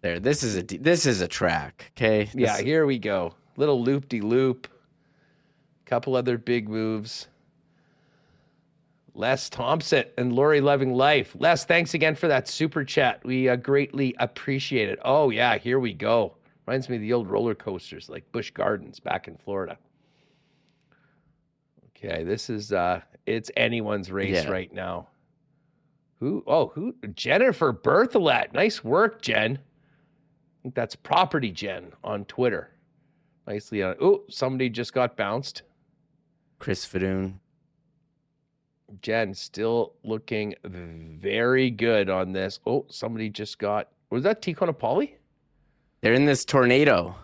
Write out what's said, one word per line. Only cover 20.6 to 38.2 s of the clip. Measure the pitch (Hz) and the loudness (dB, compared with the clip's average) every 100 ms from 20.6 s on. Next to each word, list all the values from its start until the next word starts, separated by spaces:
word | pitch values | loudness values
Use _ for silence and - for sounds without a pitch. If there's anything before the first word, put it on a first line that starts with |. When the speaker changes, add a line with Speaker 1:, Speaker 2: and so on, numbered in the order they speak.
| _ _ _ _ _ _ _ _ _ _ _ _ _ _ | _ _ _ _ _ _ _ _ _ _ _ _ _ _
Speaker 2:
Okay, | 101 82 | -8 -6
this | 85 107 - | -4 -4 -4
is, | 110 104 | -8 -2
uh, | 98 87 90 - _ - | 0 0 -2 -6 _ -4
it's | 113 - - | -4 -4 -2
anyone's | 117 117 107 104 90 | 0 0 -4 -6 -6
race | 95 98 92 | -4 0 0
Speaker 1:
Yeah. | 76 | 0
Speaker 2:
right | 92 92 | -4 -6
now. | 92 92 85 - _ _ _ _ _ _ _ _ _ _ _ | -8 -8 -8 -12 _ _ _ _ _ _ _ _ _ _ _
Who? | 127 202 - | -4 -4 2
Oh, | 156 139 | 2 2
who? | - 214 - 104 | -4 -8 -8 -14
Jennifer | 90 120 160 254 196 156 | -8 0 4 4 4 0
Bertholet. | 107 - 156 240 226 165 120 - | 2 2 4 4 4 4 2 0
Nice | - 214 - | 2 0 0
work, | 110 156 220 226 | 0 2 2 0
Jen. | - 107 110 135 | -2 0 0 -2
I | - _ _ _ _ _ _ _ _ _ | -10 _ _ _ _ _ _ _ _ _
think | 131 | -10
that's | 123 113 - | -6 -6 -8
Property | - 156 180 160 120 | 0 2 2 0 -2
Jen | 85 101 90 87 - | -6 -8 -8 -12 -16
on | 92 104 98 | -8 -8 -8
Twitter. | - 123 92 - _ _ _ _ _ _ _ - | -2 0 0 -8 _ _ _ _ _ _ _ -10
Nicely | 104 - 107 | -10 -6 -4
on. | 92 - | -4 0
Oh, | 175 202 - | 2 2 -2
somebody | - 131 131 127 | -4 -4 -2 -4
just | 110 120 | -4 -4
got | 131 120 - | -2 -2 -2
bounced. | 101 113 135 - _ _ _ _ _ _ _ _ _ _ | -4 -4 -8 -16 _ _ _ _ _ _ _ _ _ _
Speaker 1:
Chris | - 95 - | -6 -6 -6
Fedun. | 95 95 95 95 95 _ _ _ _ _ _ _ _ | -2 -2 0 -4 -8 _ _ _ _ _ _ _ _